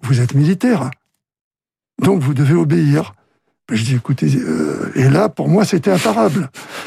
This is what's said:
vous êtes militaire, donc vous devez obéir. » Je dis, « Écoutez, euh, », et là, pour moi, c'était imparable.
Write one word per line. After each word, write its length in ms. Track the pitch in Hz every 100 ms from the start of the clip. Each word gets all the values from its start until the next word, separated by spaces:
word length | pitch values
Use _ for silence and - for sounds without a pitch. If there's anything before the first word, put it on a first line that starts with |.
vous 180 | 117 127
êtes 140 | 120
militaire, 560 | 139 147 185 247 202 127 - _ _ _ _ _ _ _ _ _ -
donc 180 | - 196
vous 140 | 135
devez 200 | 135 139
obéir. » 600 | 170 156 170 151 143 - - _ _ _ _ -
Je 100 | 110
dis, « 120 | 113 123
Écoutez, 320 | - 135 156 131
euh, », 560 | - - 78 - -
et 140 | - 131
là, 220 | 151 208
pour 180 | - 147
moi, 160 | 185
c'était 260 | 202 175 202
imparable. 600 | 185 220 214 208 156 135 - - -